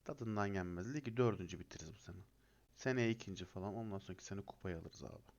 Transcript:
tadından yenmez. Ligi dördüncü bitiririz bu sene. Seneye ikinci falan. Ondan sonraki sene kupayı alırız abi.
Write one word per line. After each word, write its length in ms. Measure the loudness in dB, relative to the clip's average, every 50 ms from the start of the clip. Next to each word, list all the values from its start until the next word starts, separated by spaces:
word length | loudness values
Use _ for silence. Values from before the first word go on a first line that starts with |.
| _
tadından 400 | -6 -4 -2 0 2 4 4 4
yenmez. 480 | 4 4 2 2 2 0 -2 -2 -2 -2
Ligi 240 | -2 -2 0 4
dördüncü 420 | 6 6 6 6 4 -2 -6 -6 -8
bitiririz 340 | -8 -10 -12 -12 -12 -12 -12
bu 60 | -12
sene. 220 | -12 -12 -12 -12 -14 -18 _ _ -20 _ _ _ _ _ _
Seneye 340 | -2 0 2 4 6 6 6
ikinci 340 | 4 2 0 -6 -6 -6 -8
falan. 280 | -8 -6 -4 -4 -2 -2
Ondan 240 | -2 -2 -2 -4 -4
sonraki 260 | -4 -8 -10 -10 -8
sene 160 | -6 -6 -6
kupayı 360 | -6 -8 -12 -6 -4 -4 -2
alırız 260 | -4 -6 -10 -10 -10 -10
abi. 200 | -10 -10 -12 -16 -20 -20